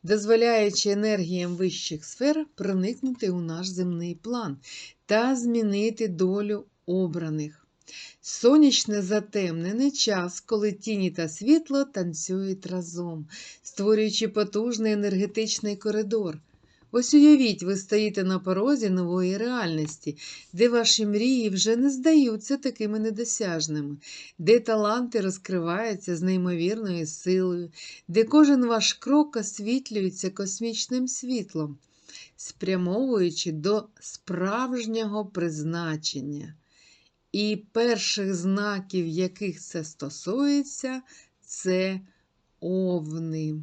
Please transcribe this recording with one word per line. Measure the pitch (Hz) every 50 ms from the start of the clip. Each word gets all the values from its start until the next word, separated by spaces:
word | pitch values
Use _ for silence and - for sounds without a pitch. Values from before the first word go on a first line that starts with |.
| -
дозволяючи | 165 208 214 202 208 226 226 233 240 233 220 214 208 202 - - 208
енергіям | 202 202 214 214 214 196 180 165 185 180 175 175 175
вищих | 170 185 185 165 - - - 165 151 -
сфер | - - - 247 285 302 311 302 302 _
проникнути | - 190 196 190 190 185 208 247 - - 262 254 240 - 190
у | 180 180
наш | 170 165 160 165 180
земний | 190 185 175 180 180 175 170 170 175 170
план | 165 _ 220 240 240 226 160 139 139 _ - - - - - - _ _
та | - 208 214 233 254 269
змінити | 247 240 240 233 233 220 208 196 202 208 226 220 - 226
долю | 208 175 160 185 185 190 202 208 208 208 202 - _ _ _ _
обраних. | - 175 185 190 175 156 175 165 160 156 156 151 151 151 _ _ _ _ _ _ - - - - - - _
Сонячне | _ - - - - 240 277 311 302 269 247 - - 220 214 208
затемнене — | 190 180 214 214 208 208 - 208 190 175 165 165 165 180 208 233 269 285
час, | 277 - - 226 202 185 175 180 175 -
коли | _ - 226 214 208 214
тіні | 190 202 - 220 214 202 185 180
та | - - 165 156
світло | 156 - 196 240 302 330 320 - 277 277 277
танцюють | 277 - 202 180 175 160 156 - - 185 190 190 196 190 190 190
разом, | 180 180 185 175 170 170 170 175 175 165 156 151 156 - - - - - - _
створюючи | - - - 196 208 220 214 220 214 214 - 226
потужний | 214 214 214 208 196 196 208 220 247 240 220 220 220 214
енергетичний | 208 208 202 196 185 202 202 208 220 220 214 - - - 208 202
коридор. | 196 - 214 208 214 220 202 226 220 208 170 156 156 _ _ _ _ _ _ _ _ _ _
Ось | - 240 247 - -
уявіть, | 294 285 302 302 269 262 226 190 - 175
ви | 180 196
стоїте | 190 196 - 214 208 214 214 202 202 190
на | 185 190 180
порозі | - 190 185 190 208 262 294 254 220 202
нової | 185 180 180 170 175 185 185 180 190
реальності, | 202 226 240 254 240 214 170 160 156 151 151 - - - 151 143 - - - - - - _ -
де | 175 226 240
ваші | 233 240 226 - - 220 220
мрії | 208 202 208 226 254 262 254 226 214
вже | 190 190 180 214 226
не | 240 262 285
здаються | 269 254 254 320 320 302 277 240 220 214 214 - 277
такими | 269 - 269 247 - 220 208 214 220
недосяжними, | 214 220 220 208 240 226 - - 226 185 170 160 156 156 151 151 143 143 147 147 - - - - - - _
де | - 165 170 226 240
таланти | 233 - 220 214 208 208 214 247 247 240 240 226
розкриваються | 190 190 185 - _ - 185 180 165 170 175 196 226 226 208 185 - - 175
з | 160
неймовірною | 175 185 185 185 180 180 175 165 170 180 214 226 226 196 180 170 160
силою, | 156 - - - 180 185 185 185 185 175 175 175 165 _ - - - - - _
де | - 165 214 226
кожен | 220 269 302 311 285 285 254 247
ваш | 233 233 220 214 - -
крок | - - 240 277 302 302 294 -
освітлюється | 233 214 214 - - 202 208 247 269 262 - 220 208 190 185 185 190 - 185
космічним | 190 - 196 190 190 - 233 233 226 220 - - 254 254 254
світлом, | 247 - - - 247 254 240 185 - - 160 156 147 143 - _ _ _ _ _ - - - - - _
спрямовуючи | _ - - - _ - 185 190 185 180 175 185 220 269 262 247 208 180 175 160 - - 175
до | 156 156 151 190 208 214 214 - _ _
справжнього | - - - - _ - 185 175 180 190 202 240 262 254 254 247 226 220 220 226 220 208 202 214 214
призначення. | 190 - 185 170 170 156 151 151 160 165 170 170 165 156 156 156 - - 143 135 143 147 147 160 160 156 _ _ _ _ _ _ _ _ _ _ _ _ _ _ _
І | - 196 208 214 214 196 - _
перших | _ 226 233 240 233 202 - - - 208 196 190 196
знаків, | 170 170 190 190 202 208 208 202 190 190 - - 185 170
яких | 165 156 170 185 180 185 - 208 190 160 -
це | - - - 175 156
стосується, | 156 - _ - 139 156 - - 175 202 262 285 285 285 285 277 285 - - - 262 254 262 254 _ - - - _ _ _ _
це | - - - - 185 185 185 185 190 190 190 190 _ _ _ _ _ _ _ _ _ _ _
овни. | - 170 185 185 190 180 180 175 156 151 156 165 165 160 160 160 156 156 151 156